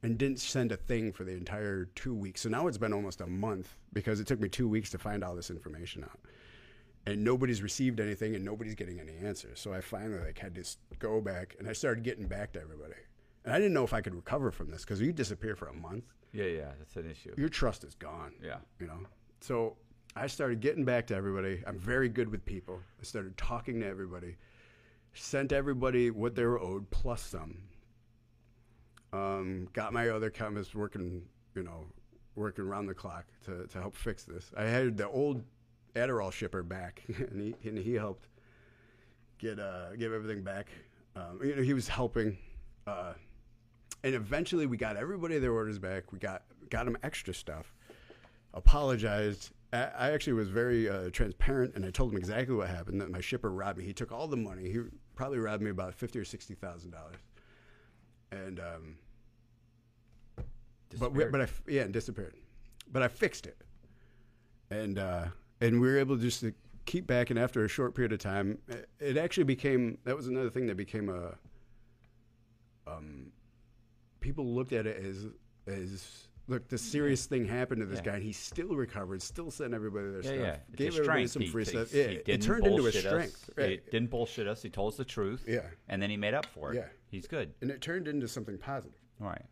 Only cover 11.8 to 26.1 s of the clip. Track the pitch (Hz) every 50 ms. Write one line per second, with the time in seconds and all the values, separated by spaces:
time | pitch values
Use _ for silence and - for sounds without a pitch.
11.8 | - 143 117 113 113 123 120 110 107 95 92 - - 104 - 87 78 78 80 76
12.8 | 76 73 - - - - - _ - - - _ - 113 120 165 208 202 180 151
13.8 | 123 113 - 110 101 107 92 85 - - - 151 135 117 - - 85 76 - 80
14.8 | - - 104 95 110 139 - - 127 95 101 85 - 110 101 - - 76 65 80
15.8 | 85 82 92 110 123 - - _ - _ - 107 101 92 85 80 73 71 69 67
16.8 | 76 - - - 82 82 78 - - - 92 - 139 160 156 - - 123 104 -
17.8 | - 71 - - - 76 80 82 78 73 - - 80 78 - - - _ - -
18.8 | 87 82 80 87 95 95 - _ - - - _ - - 131 117 113 113 - -
19.8 | - - - - - - - - - - - - 147 131 120 113 107 139 151 175
20.8 | 143 127 123 120 117 - 110 98 98 98 95 98 95 95 98 87 - - 101 92
21.8 | 87 107 123 131 135 123 110 123 120 107 107 104 - - 104 95 - - 92 90
22.8 | 92 - - - 117 - - 113 98 95 92 - - - 120 117 - - 123 117
23.8 | 110 98 98 92 98 90 87 90 87 87 92 - - - - - - - - -
24.8 | - - - - _ - - - - - - 139 139 135 143 139 139 143 139 127
25.8 | 123 131 127 123 123 120